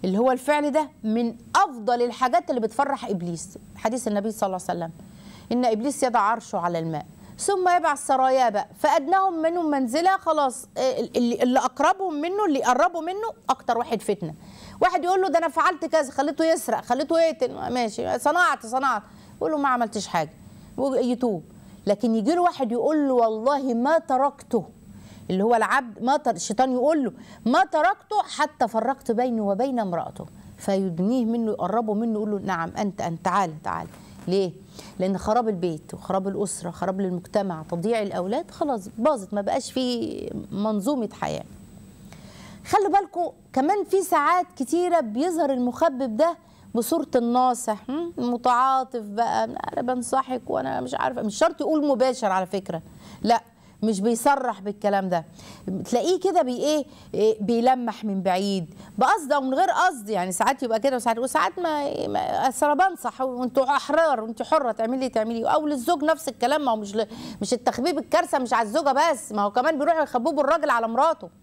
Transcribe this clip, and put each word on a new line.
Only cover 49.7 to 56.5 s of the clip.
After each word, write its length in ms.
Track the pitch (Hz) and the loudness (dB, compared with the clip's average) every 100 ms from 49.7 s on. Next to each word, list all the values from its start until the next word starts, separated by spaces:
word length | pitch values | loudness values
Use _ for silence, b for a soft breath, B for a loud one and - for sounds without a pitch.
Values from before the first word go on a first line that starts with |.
| - | -4
بنصحك 600 | 247 254 240 262 262 254 - | -4 -4 0 -2 -2 -6 -4
وأنا 340 | - 262 - | -4 -2 -6
مش 120 | 254 - | -6 -4
عارفة"، 260 | 220 247 | -4 -2
مش 160 | 214 196 | -6 0
شرط 240 | 320 - | 0 0
يقول 260 | 285 311 285 | -2 0 2
مباشر 440 | 254 262 247 208 | 2 0 0 0
على 140 | 185 185 | 0 -2
فكرة، 360 | 196 190 170 - B B B | -6 -6 -10 -10 B B B
لا، 200 | 208 233 - _ b b | 2 2 0 _ b b
مش 160 | 214 196 | -2 0
بيصرح 600 | 208 233 285 277 247 202 | 0 2 2 2 0 -6
بالكلام 480 | 196 208 208 196 190 | -8 -2 2 2 2
ده، 160 | 175 165 B B B B 190 - | -2 -4 B B B B -8 -2
تلاقيه 340 | 240 294 370 | 0 2 2
كده 220 | 381 349 | 2 2
بي-، 140 | 262 | 2